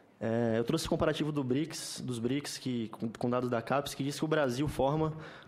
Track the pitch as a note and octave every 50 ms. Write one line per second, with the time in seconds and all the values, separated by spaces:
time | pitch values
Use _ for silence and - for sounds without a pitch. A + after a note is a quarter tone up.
0 | - - - - - A2+ A2+ A#2 A#2+ A#2 A2 A2+ A#2 - D#3 E3 - - E3+ D#3+
1 | E3+ D#3 D3+ - D#3 D3 D3+ D3 C3+ B2 B2 C#3 E3 D3 - - - - - -
2 | - B2+ B2 A2+ A2+ A#2+ C3+ C#3+ C#3+ - - - - C3 B2 A#2 A2+ G#2 - -
3 | - A#2 G#2 - - B2 A#2+ B2 B2+ B2 B2 A2+ B2 - - C#3+ C#3+ - - -
4 | C3+ C#3 C#3 - D#3+ D#3+ D#3 D#3 D3 C3 A#2+ B2+ D3+ C#3+ - - C3 C3+ D3 D#3
5 | D#3 D#3 D#3 D#3 - - - - -